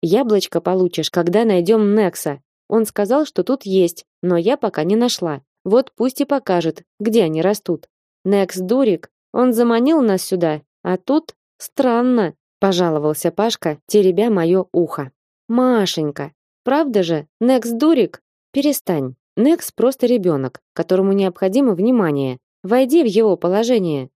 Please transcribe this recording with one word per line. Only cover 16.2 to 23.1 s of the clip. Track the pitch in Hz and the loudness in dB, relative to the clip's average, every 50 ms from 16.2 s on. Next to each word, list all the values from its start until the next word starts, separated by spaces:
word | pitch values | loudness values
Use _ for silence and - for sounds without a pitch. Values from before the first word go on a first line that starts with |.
| 143 143 _ _ _ _ _ _ _ | -12 -12 _ _ _ _ _ _ _
правда | - - 294 330 285 233 214 185 | -2 0 0 0 0 0 0 0
же, | 165 170 156 147 _ _ _ | 0 -2 -4 -4 _ _ _
Некс | 220 247 262 254 220 240 | 0 0 0 0 0 -4
дурик? | 233 233 269 311 330 277 208 156 - - _ _ _ _ _ _ _ | -4 -2 0 2 2 2 0 -2 -2 -12 _ _ _ _ _ _ _
Перестань. | 277 277 294 277 - - - 185 151 135 127 131 _ _ _ _ | -2 -2 -2 -2 -2 -4 -4 -4 -2 -2 -6 -10 _ _ _ _
Некс | - 214 277 330 339 - - _ | 0 2 2 2 0 -2 -10 _
просто | - 214 247 269 - - | 0 0 0 0 0 0
ребенок, | 240 247 240 185 180 160 139 135 127 _ - _ _ _ | 0 0 2 2 0 -2 0 -2 -6 _ -12 _ _ _
которому | - 170 _ 185 185 190 196 196 | -8 -4 _ 0 2 2 2 2
необходимо | 202 196 190 180 - - 190 190 254 285 254 202 | 0 0 -2 -2 -2 -4 0 2 2 2 2 2
внимание. | 165 190 233 254 240 202 165 147 139 139 131 127 127 _ _ _ _ _ | 0 2 2 2 2 2 2 0 0 -2 -4 -6 -8 _ _ _ _ _
Войди | 185 220 254 269 247 269 349 320 | -2 0 0 2 2 2 2 2
в | |
его | 233 | 2